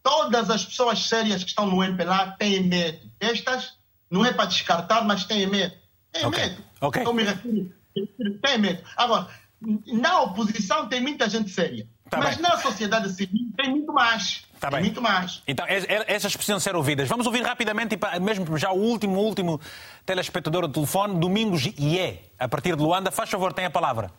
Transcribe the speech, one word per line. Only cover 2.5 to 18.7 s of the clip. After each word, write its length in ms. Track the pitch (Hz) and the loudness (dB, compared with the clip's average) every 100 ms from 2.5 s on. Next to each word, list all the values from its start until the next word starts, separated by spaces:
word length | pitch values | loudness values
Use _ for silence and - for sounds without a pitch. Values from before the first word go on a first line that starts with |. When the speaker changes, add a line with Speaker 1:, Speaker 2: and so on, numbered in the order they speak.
| 190 | 2
Speaker 1:
medo. 440 | 185 180 170 156 - - | 2 2 0 -4 -20 -4
Estas 580 | 214 226 - 254 - - _ _ _ | -2 0 -2 -4 -6 -14 _ _ _
não 160 | 180 240 | 2 4
é 80 | |
para 120 | - 196 | 4 0
descartar, 580 | - - 170 170 220 | 0 2 0 4 2
mas 220 | 214 202 - | 4 0 0
têm 200 | 214 196 | 0 0
medo. 280 | 196 180 - _ _ _ | 0 -2 -6 _ _ _
Têm 140 | 330 302 | -4 -2
Speaker 2:
Ok, 180 | 311 | 0
Speaker 1:
medo. 200 | - 92 - - | -2 -6 -18 -4
Speaker 2:
ok. 200 | 143 262 | -2 0
Speaker 1:
Então, 120 | 233 | 0
me 100 | 233 | 2
refiro, 500 | 220 185 240 214 180 - _ 202 202 - 208 208 | 0 -2 -2 -2 -4 -12 _ -6 -6 -4 -6 -2
têm 140 | 269 240 | 0 2
medo. 240 | 196 180 - - | 0 -2 -6 -2
Agora, 320 | 240 208 180 - _ _ 220 208 - | 2 2 -2 -16 _ _ -4 -4 -2
na 340 | 226 311 359 | 0 4 4
oposição 680 | 247 185 208 - - 311 285 | 2 0 -2 -2 0 0 0
tem 140 | 254 | -2
muita 260 | 262 285 220 | -2 0 0
gente 220 | 226 208 | 0 -2
séria. 380 | 190 160 120 - _ - | -2 -2 -4 -12 _ -6
Speaker 2:
Tá 120 | 160 | 0
Speaker 1:
Mas 160 | - - | 0 2
Speaker 2:
bem. 80 | |
Speaker 1:
na 140 | 349 330 | 2 2
sociedade 520 | 262 214 208 220 196 | 0 -2 0 0 -2
civil 420 | 185 190 214 240 - | -4 -2 -2 -2 -2
tem 140 | 269 | 0
muito 200 | 294 302 | 0 0
mais. 540 | 294 233 220 - - - - | 2 4 2 -2 -6 -12 -6
Speaker 2:
Tá 100 | 143 | -2
Speaker 1:
Tem 80 | 135 | 0
Speaker 2:
bem. 80 | 208 | 0
Speaker 1:
muito 160 | 220 | 0
mais. 400 | 233 190 180 - - | 0 0 -2 -6 -4
Speaker 2:
Então, 180 | 139 165 | -4 0
es-, 180 | 196 180 | -2 0
es-, 160 | 202 208 | -2 0
essas 280 | 202 196 - | 0 0 -2
precisam 240 | - 202 | -2 0
ser 160 | 202 175 | 0 2
ouvidas. 340 | 143 143 135 | 2 2 0
Vamos 160 | 226 240 | 2 2
ouvir 160 | 240 | 2
rapidamente, 540 | 233 247 214 208 226 202 | 0 0 0 0 -2 -2
e 20 | |
pa-, 220 | 208 175 | -2 0
mesmo 360 | 190 202 160 156 | 0 0 0 0
já 120 | 196 | 2